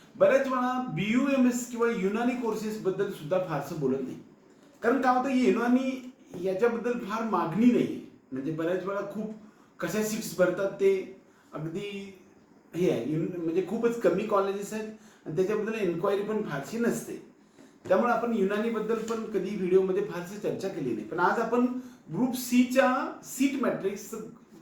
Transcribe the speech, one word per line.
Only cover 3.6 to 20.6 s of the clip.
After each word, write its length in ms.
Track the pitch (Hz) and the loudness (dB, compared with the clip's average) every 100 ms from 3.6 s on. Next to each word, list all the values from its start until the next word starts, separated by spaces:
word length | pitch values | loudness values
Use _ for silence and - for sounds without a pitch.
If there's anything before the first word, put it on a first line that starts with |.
| - 160 | -4 -2
बोलत 220 | 131 131 | 0 0
नाही, 180 | - - - - - _ - - | -4 -10 -16 -20 -20 _ -20 -4
कारण 180 | 233 269 | 0 2
काय 160 | 262 254 | 4 2
होतं, 120 | 269 | 2
युनानी 840 | 254 220 214 240 254 269 - - - - 180 | 2 4 4 4 2 2 -4 -10 -18 -16 -6
याच्याबद्दल 580 | 180 185 233 208 226 240 | -4 2 2 2 -2 -4
फार 240 | 190 220 | -4 -4
मागणी 420 | 220 180 160 175 240 | -2 0 0 4 6
नाही 180 | 196 | 8
आहे. 280 | - - - - - | 4 -2 -10 -20 -12
म्हणजे 200 | 131 156 | -6 -4
बऱ्याच 340 | 156 165 185 185 | -2 0 -2 -2
वेळा 160 | 202 | -4
खूप 340 | 165 208 214 - - - _ - | -4 -6 -8 -10 -18 -20 _ -8
कशा 240 | 170 208 | -4 -2
सीट्स 340 | 214 - - - | -2 -4 -4 2
भरतात 340 | 180 180 196 | 2 2 -2
ते 500 | - 196 190 - - - _ _ | 2 2 2 -2 -14 -20 _ _
अगदी 640 | 151 160 180 202 202 196 190 - _ _ _ _ 165 | -10 -8 -6 -8 -8 -12 -16 -20 _ _ _ _ 0
हे 160 | 180 | 2
आहे, 220 | 127 127 | 2 0
युन-, 240 | 156 185 175 | -2 -2 -4
म्हणजे 280 | 165 170 175 | -2 0 0
खूपच 320 | 220 233 - | 0 0 2
कमी 220 | 180 180 | 2 2
कॉलेजेस 500 | 214 202 196 202 196 | 2 2 0 -2 -6
आहेत 200 | 214 214 - - - 165 | -6 -8 -12 -20 -16 -4
आणि 100 | 160 | 0
त्याच्याबद्दल 380 | 185 202 202 | 0 0 -2
एन्क्वायरी 480 | 220 185 170 196 196 | -2 -2 0 0 0
पण 280 | 214 214 170 | 0 -2 -2
फारशी 280 | 175 - 226 | -6 -6 -2
नसते, 360 | 233 - - - - - _ - - - - | 0 -2 -6 -12 -14 -20 _ -20 -20 -10 0
त्यामुळे 260 | 208 240 | 2 4
आपण 200 | 226 233 | 2 0
युनानीबद्दल 600 | 208 190 208 233 214 185 220 | 2 2 2 0 -2 -2 -2
पण 280 | 220 220 | -2 -4
कधी 320 | 208 196 185 196 | -4 -4 -4 -2
व्हिडिओमध्ये 500 | 180 190 185 185 190 | 2 4 4 0 -2
फारशी 340 | 175 175 208 | -6 -10 -6
चर्चा 280 | 160 - | -4 -4